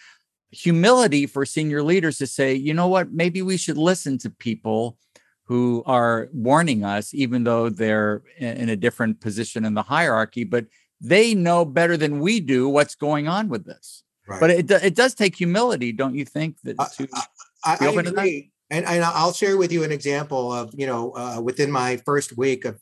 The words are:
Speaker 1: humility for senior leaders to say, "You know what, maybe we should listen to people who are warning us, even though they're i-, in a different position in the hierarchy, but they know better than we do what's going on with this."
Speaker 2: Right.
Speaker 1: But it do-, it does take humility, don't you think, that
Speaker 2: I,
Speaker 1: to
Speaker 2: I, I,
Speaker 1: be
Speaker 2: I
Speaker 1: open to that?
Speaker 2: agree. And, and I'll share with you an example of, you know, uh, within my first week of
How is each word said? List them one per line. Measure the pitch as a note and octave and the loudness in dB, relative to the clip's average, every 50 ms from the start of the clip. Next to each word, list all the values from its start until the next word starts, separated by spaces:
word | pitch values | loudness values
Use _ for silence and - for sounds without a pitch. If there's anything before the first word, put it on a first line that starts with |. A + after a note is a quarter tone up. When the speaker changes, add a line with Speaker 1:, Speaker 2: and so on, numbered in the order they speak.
| - - - _ _ _ _ _ _ _ | -20 -20 -20 _ _ _ _ _ _ _
Speaker 1:
humility | - - - F3 E3+ E3 F3 A3 B3+ B3+ A#3+ G3+ C#3+ C#3+ C#3+ | -12 -4 0 2 2 4 6 6 6 6 6 4 4 2 0
for | - - C3+ C#3 | 0 -2 -4 -4
senior | - - D#3+ D#3 D3+ D3 D3 | -2 -2 -4 -2 -2 -2 -2
leaders | D3 D#3 F3+ G3 E3 D#3+ C#3 | 0 2 2 2 2 0 -2
to | - C#3 | -2 -6
say, | B2 - - C#3 C3+ C3+ C3+ C3+ | -6 -2 -2 0 0 0 -2 -2
"You | D3+ D#3 | -2 0
know | E3 F3 | 0 2
what, | F3+ F#3+ F#3 F3 - | 2 2 0 0 -2
maybe | - D#3+ E3+ F3+ E3 F#3 | -2 -2 0 0 0 -2
we | F#3 F#3 F#3+ | -2 -2 -2
should | E3+ - - D3+ | -2 -2 -4 -2
listen | D3 D#3 F3+ F#3 F3+ - D3 C3+ B2 | 0 2 2 2 0 -2 -4 -4 -4
to | - A2+ | -6 -8
people | - - - A#2+ A2 - - A2+ A2 A2 A#2 A#2+ - _ _ _ _ - _ _ _ _ _ | -12 -8 -6 -6 -6 -4 -4 -2 -2 -2 -2 -4 -8 _ _ _ _ -20 _ _ _ _ _
who | - B2 B2 B2 B2 A#2+ A#2 B2 | -4 -2 0 0 0 0 -2 0
are | - C3 B2 A#2+ A#2 A#2 A2+ A#2 - E3 | 0 2 2 4 2 2 0 -2 -6 -8
warning | B2+ A2 B2 C#3 D#3+ E3+ D#3+ B2+ G#2+ G2+ | -4 0 2 4 4 4 2 0 0 0
us, | G2+ G2+ G#2 G#2 - - | -2 -2 -2 -4 -6 -4
even | C#3+ C3+ A#2+ B2 B2 A#2 | -4 -2 0 0 0 0
though | A#2+ A#2 A2+ A#2 A#2 | 2 2 2 0 0
they're | G#2+ F2+ A2+ A2 G#2+ G#2+ G#2+ G#2 G#2 G#2 _ _ - - | -2 -2 0 0 2 2 2 0 -2 -4 _ _ -14 -10
i-, | B2+ A#2 A#2 C3 A#2+ | -8 -8 -6 -4 -4
in | A2+ | -4
a | A2+ | -2
different | G2 G#2 A#2+ - - A#2+ A2 A2 - | 0 0 -2 0 0 -2 -2 -2 -4
position | - A2+ G2 A2 A#2 - - A#2 A2 | -6 -8 -6 -6 -6 -6 -4 -4 -4
in | A2 G#2 | -2 -2
the | G#2+ G#2 | -2 -2
hierarchy, | - C#3 D#3+ E3+ D3 A#2 A2 A2 G#2+ - A#2+ A#2 | -2 0 0 2 2 2 0 0 -2 -4 -8 -6
but | F#2 A#2+ A#2+ A2 - _ _ _ _ _ - | -2 -2 -2 -4 -4 _ _ _ _ _ -10
they | - A#2 E3 G3+ A3+ A#3 A3 | 0 2 4 6 6 4 4
know | G3 E3+ E3+ E3+ E3+ E3+ | 2 2 4 4 2 2
better | D3 C3 E3 E3+ E3+ F3 | 2 2 2 2 2 2
than | D#3 D#3 D3 D3 C#3+ | 2 0 0 0 0
we | D3 F#3+ A3+ A3+ | 0 0 0 0
do | E3 C3 C3+ B2+ B2+ C#3 | 0 0 2 2 2 2
what's | C#3 D3 D3 - - | 4 2 2 2 -2
going | - D3+ D3 D3+ D3 D3 | -6 -4 -2 -2 -2 -2
on | D#3 F3 G3+ A3 G3+ | -2 -2 -2 -2 -2
with | B2+ G#2+ E2+ | -4 -6 -8
this." | - - _ - - - - _ _ _ _ _ | -10 -20 _ -20 -20 -20 -20 _ _ _ _ _
Speaker 2:
Right. | - G2 F#2+ | -8 0 4
Speaker 1:
But | D#3+ E3 | 4 6
it | F3+ E3+ F3 | 6 4 4
do-, | - G3 F3 F3 G3 | 4 4 4 4 4
it | D3+ | 4
does | - B3+ C4 - | 4 2 2 2
take | - G#3+ G3 - | 2 0 0 0
humility, | - F3 F3 F3 G#3+ A#3+ B3 G#3 C3+ B2 A#2+ | 0 -2 0 2 2 2 2 0 -2 -2 -4
don't | A2+ G#2+ C3+ C3+ B2 | -2 -2 -2 -2 -2
you | C#3+ C3+ | -4 -6
think, | - - D3 D#3 D#3+ - _ - | -6 -6 -4 -4 -6 -6 _ -12
that | B2+ A#2+ B2 | -10 -6 -6
Speaker 2:
I, | D3 - - | -6 -6 -6
Speaker 1:
to | - C3+ C3+ - | -10 -10 -8 -8
Speaker 2:
I, | B2+ - - _ - - _ _ - - | -8 -10 -10 _ -20 -20 _ _ -6 -2
I, | D#3+ - | -2 0
Speaker 1:
be | - C3+ | 2 2
Speaker 2:
I | D3 | 2
Speaker 1:
open | D3 F3 E3+ | 2 0 -2
to | F3+ | -2
that? | F#3 G3+ | -2 0
Speaker 2:
agree. | G3 F#3 D#3 C#3+ - _ _ _ _ - | 0 -2 -2 -4 -10 _ _ _ _ -6
And, | D3+ E3 - | -6 -4 -2
and | - E3+ F3 E3+ | -2 0 0 0
I'll | E3+ - E3 E3+ F3+ F3 - | 0 0 0 0 0 0 0
share | G#3 G3 G3 | 0 2 2
with | G3 F3+ E3+ | 2 2 0
you | E3+ E3+ D#3 | 0 -2 -2
an | D3+ | -2
example | D3+ C#3 - C#3+ C#3+ C#3+ D3+ D3 C#3+ C3 B2 B2 | -4 -4 -2 -2 -2 -2 -4 -4 -4 -4 -2 -2
of, | B2 A#2+ A#2 A2 A2+ | -4 -6 -8 -8 -8
you | C#3+ C#3 | -6 -6
know, | C3+ B2 A#2 A#2 B2 | -4 -4 -4 -6 -6
uh, | G#2+ B2 A#2+ B2 A#2+ A2+ | -8 -8 -10 -8 -8 -6
within | A#2 A#2+ - - D3 C#3+ | -6 -4 -2 -2 -2 0
my | C#3+ B2+ B2 B2+ B2+ | 0 -2 -2 -2 -4
first | B2 - - C#3+ C#3+ C#3 - B2 | -4 -4 -2 -2 -2 -2 -4 -4
week | A#2 C3 C3+ C3 B2+ - | -2 0 0 0 -2 -4
of | A#2+ G#2 - | -10 -10 -12